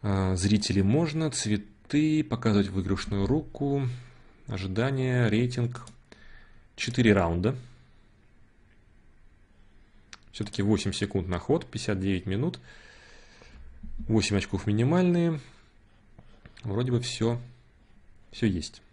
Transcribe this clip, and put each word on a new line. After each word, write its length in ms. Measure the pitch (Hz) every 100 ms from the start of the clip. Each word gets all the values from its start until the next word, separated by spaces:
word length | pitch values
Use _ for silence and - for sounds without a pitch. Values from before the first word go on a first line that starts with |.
А, 340 | 104 98 95 92
зрители 460 | 98 107 - 101
можно, 480 | 95 127 165 151 160
цветы, 880 | - 110 104 - - - 147 156 156
показывать 460 | 151 135 117 101 98
выигрышную 580 | 95 92 95 - 101 98
руку, 640 | 143 156 - 139 139 131 123 - - - - -
ожидание, 840 | 101 95 95 127 135 127 127 117
рейтинг. 560 | 104 123 123 120 120 - - - - - - - - - -
Четыре 360 | - - 117
раунда. 440 | 98 85 87 101 135 - - - - - _ - - - _ _ _ - - - - - - _ - - - - - - - -
Всё-таки 320 | - 104 -
восемь 300 | 101 104 -
секунд 340 | 95 101 98 90
на 120 | 87
ход, 260 | - 156 -
пятьдесят 320 | 104 - 98
девять 280 | 95 95 92
минут. 340 | 98 151 - - - - - - - - - - - - - - - -
Восемь 300 | 110 104 101
очков 300 | 95 95 104
минимальные. 760 | 104 123 170 180 175 170 160 - - - - _ - - - - - - -
Вроде 300 | 110 101 127
бы 80 | 123
всё, 400 | 120 - 113 117 - - _ - - - - - -
всё 140 | - 117
есть. 360 | 90 78 - -